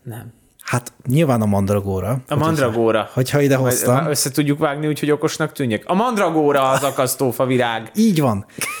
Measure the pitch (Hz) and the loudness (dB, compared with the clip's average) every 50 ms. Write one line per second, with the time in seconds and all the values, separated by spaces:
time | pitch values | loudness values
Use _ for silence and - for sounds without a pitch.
0 | _ 127 107 113 107 117 - _ _ _ _ _ - - - 120 - - - _ | _ -16 -14 -14 -16 -18 -20 _ _ _ _ _ -8 -6 -4 -4 -6 -8 -16 _
1 | - - 127 156 170 143 123 113 107 104 101 98 98 95 104 101 98 98 95 92 | -4 0 2 2 4 4 2 2 2 2 2 2 2 2 0 0 0 -2 -4 -2
2 | 90 104 127 131 - - 147 143 151 160 160 147 135 120 110 117 113 110 110 107 | -2 -2 -4 -4 -4 -4 -2 0 0 0 2 2 0 0 2 2 2 2 2 0
3 | 101 - - 135 131 131 139 147 143 139 139 131 131 127 127 123 123 127 123 135 | -2 -2 -2 -2 -2 0 2 2 2 4 2 2 2 0 0 0 2 2 2 2
4 | - 151 147 - - 139 131 156 147 143 143 147 160 147 139 147 156 151 151 - | 2 0 -2 -2 -2 -2 0 0 0 0 0 0 0 -2 -2 -2 -2 -4 -2 -2
5 | - 147 147 143 156 156 - - 160 147 - - 139 120 107 101 - - 180 190 | 0 -2 0 0 0 -4 -2 -4 -6 -6 -4 -4 -2 -2 -2 -4 -2 -2 0 0
6 | 233 254 233 202 202 170 165 160 151 143 139 139 135 131 135 135 143 135 131 - | 0 0 0 0 0 0 2 2 2 4 4 4 2 2 2 2 0 -2 0 0
7 | 131 123 - - 139 127 117 - 135 127 131 123 123 117 113 113 113 - - 208 | -2 -2 -2 -2 -2 -2 0 -2 -2 0 2 0 0 0 -2 -6 -8 -6 -2 2
8 | 220 226 185 156 143 123 107 101 - - - - - 1077 - - | 2 2 4 2 2 0 0 -2 -6 -10 -12 -10 -10 -10 -10 -12